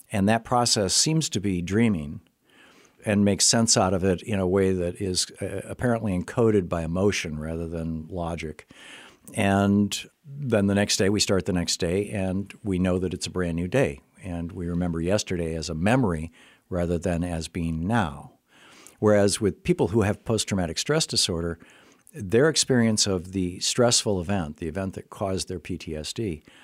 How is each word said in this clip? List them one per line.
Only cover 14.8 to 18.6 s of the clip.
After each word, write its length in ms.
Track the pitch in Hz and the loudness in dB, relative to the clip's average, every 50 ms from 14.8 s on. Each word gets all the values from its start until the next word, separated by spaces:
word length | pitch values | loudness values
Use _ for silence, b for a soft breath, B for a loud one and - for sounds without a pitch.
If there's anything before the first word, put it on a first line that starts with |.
| 90 90 82 82 | -2 -2 -2 -2
yesterday 560 | 82 87 101 107 - - 95 85 85 80 80 | 0 0 0 0 0 -2 -4 -4 -4 -4 -4
as 140 | 82 78 82 | -6 -6 -6
a 60 | 80 | -4
memory 540 | 78 85 104 120 135 123 98 85 78 78 80 b b b b b b b | 0 2 2 2 4 2 2 0 -2 -6 -10 b b b b b b b
rather 300 | b - 87 87 85 87 | b -2 -2 0 0 0
than 260 | 82 - 95 87 82 87 | 0 0 -2 0 0 -2
as 240 | 87 85 82 80 | -2 -4 -6 -6
being 400 | - - 90 82 82 82 80 82 | -6 -6 -4 -4 -2 -2 -2 -2
now. 460 | 95 117 120 98 78 71 71 73 - _ _ _ B B B | 0 0 0 0 -2 -4 -10 -16 -20 _ _ _ B B B